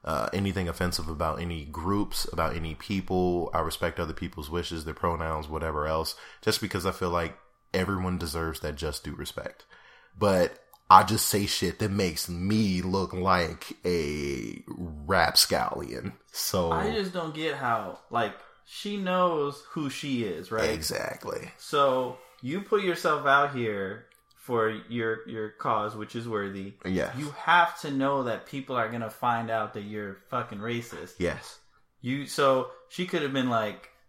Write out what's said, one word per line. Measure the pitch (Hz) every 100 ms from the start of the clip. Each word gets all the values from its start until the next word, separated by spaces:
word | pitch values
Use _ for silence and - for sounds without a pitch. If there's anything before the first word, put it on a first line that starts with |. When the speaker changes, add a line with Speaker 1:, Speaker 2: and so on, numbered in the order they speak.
Speaker 1:
uh, | - 76 55
anything | 95 98 95 85
offensive | - 90 - -
about | 76 80 71
any | 85 82
groups, | 73 73 85 101 98 - -
about | 80 80
any | 78 80 76
people. | - 98 90 92 90 87 85
I | 80
respect | 80 - 87 85
other | 82
people's | 78 85 87 73
wishes, | 85 - 82
their | 78
pronouns, | 76 87 82 80 78 76
whatever | 78 82 76 76
else, | 80 78 - - -
just | - -
because | 101 98 92
I |
feel | 90 90
like | 87 82 - _ _ _
everyone | 92 92 98 92 90
deserves | 82 82 82 76
that | 78 73
just | 78 73
due | -
respect. | 69 71 - - - - - - - _ -
But | 104 92 85 - _ - _
I | 92
just | 95 110 -
say | 104 101
shit | - 92 -
that | 107
makes | 101 92 156 -
me | 87 95 107 104 90
look | 90 95 90
like | 90 92 90 82 78 - -
a | 90 87 73 76 71 67 53 50 - - 87 76 73 95
rapscallion. | 82 - - 85 - - - 60 - - _
So | - - 185 170
Speaker 2:
I | 165 202
just | 226 190
don't | 180 160
get | 151 156 139
how, | 123 113 95 - _
like, | 117 107 - - -
she | - - 202 208
knows | 185 185 180 160 143 143 -
who | 160 143
she | - 147 127
is, | 107 80 95
right? | 110 110
Speaker 1:
Exactly. | 107 78 - - - - - - -
Speaker 2:
So | - 147 139 127 123 120 - -
you | 123 175
put | 196 208
yourself | 190 165 175 151 139
out | 139 143
here | 131 113 101 95 110 - _ _ _
for | - 117 110 107 -
your, | 117 113 110 -
your | 113 107
cause, | - 131 107 107
which | 110 107 120
is | 117
worthy. | 107 98 98 98 -
Speaker 1:
Yes. | 92 92 - 127
Speaker 2:
You | 147 139
have | - 175 170 -
to | 156
know | 135 135 139
that | 120 104 -
people | 139 135 127
are | 110
gonna | 117 113
find | - 123 117 113
out | 113 107
that | 110
you're | 104 107 104 95 _
fucking | 127 120 104
racist. | 110 120 117 - 82 -
Speaker 1:
Yes. | 87 73 - - _ _ _ _
Speaker 2:
You, | 120 135 139
so | - 139 131 127 - -
she | - 180
could | 165
have | 143
been | 135 127
like | 113 107 90 - _